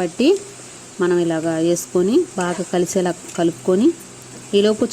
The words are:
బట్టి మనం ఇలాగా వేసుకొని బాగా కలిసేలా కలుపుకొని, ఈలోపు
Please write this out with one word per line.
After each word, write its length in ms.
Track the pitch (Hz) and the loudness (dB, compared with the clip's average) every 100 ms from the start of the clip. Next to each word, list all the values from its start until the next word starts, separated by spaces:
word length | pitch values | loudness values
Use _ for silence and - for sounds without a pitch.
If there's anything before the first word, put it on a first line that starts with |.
బట్టి 280 | 175 - 277 392 - - - - - - | -4 0 2 2 -4 -20 -20 -20 -16 -2
మనం 140 | 180 175 | 0 2
ఇలాగా 300 | 170 160 165 160 170 | 0 -2 -2 0 0
వేసుకొని 480 | 170 - 180 190 302 330 190 | 0 0 0 2 2 0 -2
బాగా 240 | 175 180 175 | -4 -4 -2
కలిసేలా 380 | 180 170 196 180 170 - - | -2 0 0 -2 -4 -8 -2
కలుపుకొని, 500 | 170 - - 185 302 - - - - - - 202 | -2 0 0 4 2 0 -12 -20 -20 -18 0 2
ఈలోపు 260 | 208 214 240 | 2 2 0